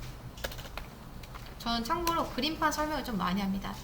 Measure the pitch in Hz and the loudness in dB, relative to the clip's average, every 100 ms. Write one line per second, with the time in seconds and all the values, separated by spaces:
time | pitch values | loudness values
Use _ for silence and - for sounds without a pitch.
0 | - - - - - - - - - - | -8 -8 -10 -6 -6 -6 -8 -8 -10 -12
1 | - - - - - - 233 233 226 339 | -12 -10 -10 -10 -10 -4 0 2 4 2
2 | 339 330 254 - 294 320 311 302 302 294 | 4 2 2 2 2 4 4 4 2 0
3 | 247 202 180 190 196 196 190 - | 0 2 2 4 2 2 -2 -4